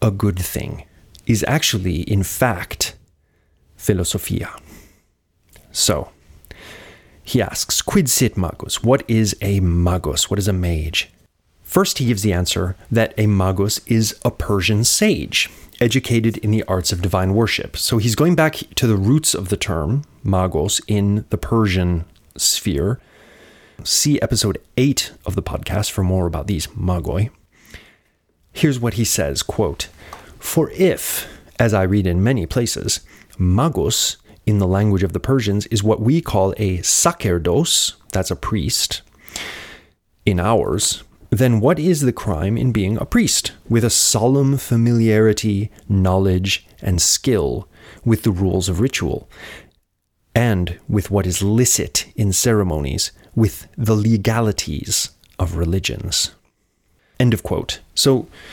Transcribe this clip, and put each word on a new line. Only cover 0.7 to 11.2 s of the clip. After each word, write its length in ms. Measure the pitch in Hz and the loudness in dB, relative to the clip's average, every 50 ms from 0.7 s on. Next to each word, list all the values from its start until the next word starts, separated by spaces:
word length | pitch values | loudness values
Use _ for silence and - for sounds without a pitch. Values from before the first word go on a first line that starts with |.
| 73 73 - _ _ - - - - - - | -10 -12 -14 _ _ -20 -20 -20 -20 -8 -2
is 180 | - 117 98 - | 0 0 0 2
actually, 540 | - 135 - - - - 95 92 92 78 85 | 0 0 0 0 0 -2 -2 -2 -2 -2 -2
in 200 | - - 101 98 | -2 0 0 0
fact, 720 | 92 - - - 131 120 92 87 - - - - - - - - _ _ _ _ _ _ _ _ _ _ _ _ _ _ _ | 0 -2 -2 0 0 0 0 -2 -8 -12 -6 -6 -6 -8 -8 -16 _ _ _ _ _ _ _ _ _ _ _ _ _ _ _
philosophia. 760 | - - - 101 90 87 - - 95 - - 95 92 98 - - - - - - - - - _ _ _ _ _ _ _ _ _ _ _ _ - - _ _ | -6 -2 -2 -2 0 -2 -4 -4 -6 -6 -6 -6 -6 -8 -10 -14 -20 -20 -20 -20 -20 -20 -20 _ _ _ _ _ _ _ _ _ _ _ _ -20 -20 _ _
So, 400 | - - - - 85 69 - - _ _ _ _ - - - - - - - - - - - - - - _ _ _ _ | -4 -2 0 0 0 -2 -4 -10 _ _ _ _ -20 -20 -20 -20 -20 -20 -20 -20 -20 -20 -20 -20 -20 -20 _ _ _ _
he 200 | - - - 123 | -12 -2 0 0
asks, 400 | 98 - - - - - - - | 0 0 -4 -8 -4 -4 -4 -4
"Quid 260 | - - - 202 151 123 | -4 2 2 2 2 2
sit 280 | - - 131 107 - | 2 2 0 0 0
magus? 460 | - 90 78 - - - - - - | -2 -4 -4 -4 -10 -10 -8 -6 -2
What 200 | - 117 135 135 - | 2 2 2 2 2
is 300 | - 113 110 110 98 - - | 0 2 2 2 0 -2 -4
a 200 | 104 98 101 98 | -2 0 0 2
magus? 720 | 92 87 85 87 87 87 90 87 - 76 - - - - | 2 2 2 4 2 2 0 0 -2 -4 -2 -2 -2 -2
What 80 | - 101 | -2 -2
is 100 | 95 107 | 0 0
a 40 | |
mage?" 580 | 95 92 90 87 82 78 76 76 - - - - _ _ | 0 0 0 -2 -2 -2 -4 -4 -4 -6 -6 -6 _ _